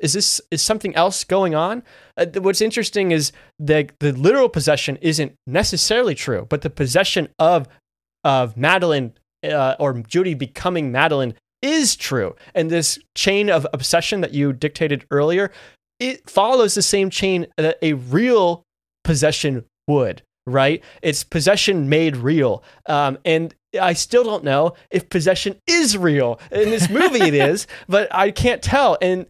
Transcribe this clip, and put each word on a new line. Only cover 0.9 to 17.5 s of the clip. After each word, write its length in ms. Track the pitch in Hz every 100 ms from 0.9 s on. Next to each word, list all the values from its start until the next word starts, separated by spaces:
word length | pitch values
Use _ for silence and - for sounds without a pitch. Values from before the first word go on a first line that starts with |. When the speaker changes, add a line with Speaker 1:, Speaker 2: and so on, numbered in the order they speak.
| 160
Speaker 1:
else 280 | 180 -
going 300 | - 190 185
on? 300 | 156 175 240 - - _ -
Uh, 80 | 170
th-, 180 | 196
what's 160 | 196 190
interesting 520 | 220 233 202 208 185
is 200 | 160 147 - _ -
that 320 | 147 151 147 -
the 140 | 147
literal 360 | 127 165 277 240
possession 480 | 165 139 143 - 135
isn't 360 | 165 151 123 _ -
necessarily 720 | 160 214 175 - 226 233 139
true, 320 | - 101 -
but 140 | 151
the 80 | 151
possession 580 | - 135 165 196 185 147 -
of, 300 | 160 170 131 _ _ _ _ _
of 340 | 147 135 120 117
Madeline, 560 | 147 190 175 143 120 - _ _
uh, 320 | 156 151 131 131
or 140 | 143
Judy 400 | 120 110 170 185
becoming 580 | 135 135 - 180 175 139
Madeline 440 | 127 160 143 123 - _ _
is 340 | 269 320 254 -
true. 400 | - 131 92 - - 185
And 160 | 160
this 260 | 170 160 - _ -
chain 320 | 190 202 208
of 200 | 165 135
obsession 480 | 139 - 165 - 202
that 120 | 165
you 200 | 143 143
dictated 520 | 127 151 - 156 139 -
earlier, 400 | 143 151 185 196 - - _ _ -
it 280 | 254 269 -
follows 460 | - 220 262 208
the 80 | 208
same 300 | 190 202 190
chain 340 | - 190 180 -